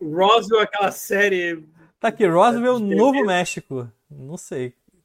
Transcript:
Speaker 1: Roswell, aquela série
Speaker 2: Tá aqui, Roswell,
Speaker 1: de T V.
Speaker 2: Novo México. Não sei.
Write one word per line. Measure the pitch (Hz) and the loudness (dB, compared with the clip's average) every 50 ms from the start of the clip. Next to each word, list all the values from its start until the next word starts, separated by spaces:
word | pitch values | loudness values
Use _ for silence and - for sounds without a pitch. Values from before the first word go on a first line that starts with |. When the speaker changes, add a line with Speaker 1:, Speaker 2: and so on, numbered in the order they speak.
Speaker 1:
Roswell, | 175 151 156 180 190 208 226 233 190 202 226 214 | -8 -4 -2 2 4 4 4 2 2 2 0 0
aquela | 208 - - 208 196 - | 0 0 -2 -2 -2 -2
série | - - - - 202 196 208 202 190 180 175 170 165 160 156 _ _ _ _ _ _ _ | -4 -6 -8 -4 0 0 2 2 0 -2 -2 -4 -6 -8 -12 _ _ _ _ _ _ _
Speaker 2:
Tá | - 226 | -4 -4
aqui, | 226 - 214 | 0 0 2
Roswell, | 175 165 175 214 240 233 233 240 247 247 233 | 2 4 4 4 4 2 2 0 0 0 0
Speaker 1:
de | 208 196 | 0 0
T | |
V. | 196 | 2
Speaker 2:
Novo | 196 240 277 262 277 220 | 4 4 4 4 2 0
México. | 196 180 180 175 - - - - - 139 127 120 117 - _ _ - | 0 0 -2 -2 -4 -8 -12 -10 -10 -10 -10 -10 -10 -16 _ _ -20
Não | 147 139 131 139 170 | -20 -20 -16 -16 -16
sei. | - - - 175 131 127 123 - _ _ _ _ _ | -16 -14 -10 -10 -8 -8 -10 -12 _ _ _ _ _